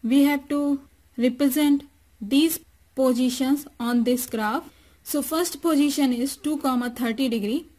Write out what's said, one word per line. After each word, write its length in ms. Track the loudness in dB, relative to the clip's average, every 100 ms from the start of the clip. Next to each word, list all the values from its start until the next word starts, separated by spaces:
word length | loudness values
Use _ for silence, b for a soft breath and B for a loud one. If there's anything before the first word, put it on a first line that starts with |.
We 200 | 2 4
have 240 | 4 2 -2
to 320 | -2 0 -2 -6 _ _ -2
represent 640 | -2 2 0 2 2 2 0 _ _ _
these 380 | 0 2 2 0 _ _ _
positions 720 | 0 0 2 0 0 0 0 -2 _
on 260 | -2 0
this 200 | 2 0
graph. 460 | -2 -4 -4 -4 -8 b b b
So 180 | -6 -6
first 400 | -2 -4 -4 -2
position 540 | 0 2 2 2 0
is 240 | 0 -4 -4
two 180 | -4 -2
comma 320 | -2 -2 -4
thirty 400 | -4 -4 -2 -2
degree. 380 | -2 -2 -4 -6